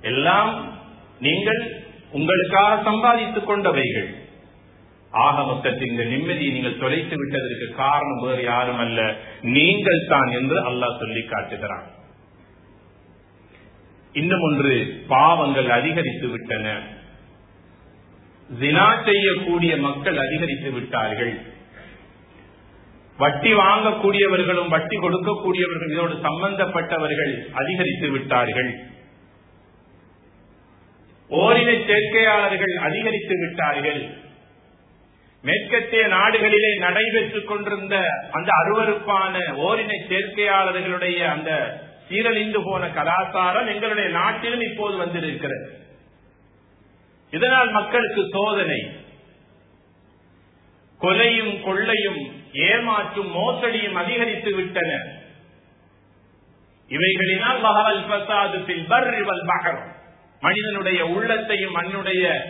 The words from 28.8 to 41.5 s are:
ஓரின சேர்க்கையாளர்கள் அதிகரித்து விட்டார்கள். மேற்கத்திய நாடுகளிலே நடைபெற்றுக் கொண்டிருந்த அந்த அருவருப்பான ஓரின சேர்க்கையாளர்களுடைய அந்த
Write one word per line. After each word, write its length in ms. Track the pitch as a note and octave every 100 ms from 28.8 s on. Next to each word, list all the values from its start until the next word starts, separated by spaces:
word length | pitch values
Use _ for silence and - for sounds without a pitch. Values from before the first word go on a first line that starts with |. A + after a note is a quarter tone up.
| - - - - - _ _ _ _ _ _ - - _ _ _ _ _ _ - _ _ - _ _
ஓரின 400 | D#3 G#3 A#3 A#3+ A#3 -
சேர்க்கையாளர்கள் 880 | G#3 G#3+ A3 A3 G#3 G3+ F#3+ F#3+ F3
அதிகரித்து 600 | D3+ D3+ A3+ G3+ - F3+
விட்டார்கள். 640 | E3+ E3+ D3+ C#3+ D3 D3 - - - - - _ _ _ _ _ _ _ _ _
மேற்கத்திய 600 | C3+ G3+ G#3 A#3+ A#3 A3+ G#3+
நாடுகளிலே 640 | F#3 G#3 A3 G#3+ G#3+ G#3+ G3+
நடைபெற்றுக் 720 | F3+ F#3 A3+ A3 A3 G#3+ -
கொண்டிருந்த 480 | G#3 G3+ G3+ F#3+ G3 F3 C#3+ -
அந்த 180 | D#3+ E3+
அருவருப்பான 840 | E3 E3+ G#3+ A3 G#3 - G3 F#3+ F#3 E3+ C#3
ஓரின 360 | E3+ A3+ G#3+ G3 F#3+
சேர்க்கையாளர்களுடைய 1120 | F#3 G3 G3+ G#3 G3 F#3+ F#3 F#3 F3+ F3+ F3
அந்த 320 | E3 D3 D#3+